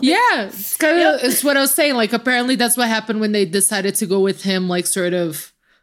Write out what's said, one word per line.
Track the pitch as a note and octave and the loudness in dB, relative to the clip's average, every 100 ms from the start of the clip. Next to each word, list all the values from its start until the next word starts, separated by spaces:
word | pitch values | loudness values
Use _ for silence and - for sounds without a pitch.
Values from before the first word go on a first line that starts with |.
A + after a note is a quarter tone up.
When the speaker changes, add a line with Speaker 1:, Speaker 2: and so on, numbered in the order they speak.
Speaker 1:
Yeah, | C4 G4 A#4+ D#4 D4 | 2 4 2 2 -4
it's | - - - | -8 -8 0
kinda, | D#4 E4+ | 2 4
Speaker 2:
Yep. | D#4+ D4 | 4 2
Speaker 1:
it's | B3+ - | 0 0
what | C#4+ C#4 | 2 2
I | |
was | C4+ | 2
saying. | - D4 B3 | 2 2 2
Like, | A3 | 0
apparently | A#3 B3+ B3 B3 C4 | 0 0 0 0 0
that's | A#3+ B3 | 0 0
what | A#3 | 0
happened | A3 A3 G#3+ | -2 -2 -2
when | G#3+ | 0
they | G#3 F#3 | 0 0
decided | G3 G3 G#3 G3 F#3+ | 0 0 -2 -2 -2
to | G3 | -2
go | G3 | 0
with | G3 - | 0 -2
him, | G3 F#3+ F#3 | -2 -2 -2
like, | F3+ F3+ | -2 -4
sort | F#3+ F3+ | -2 -2
of, | F3+ E3 D3 - _ _ _ | -2 -4 -6 -14 _ _ _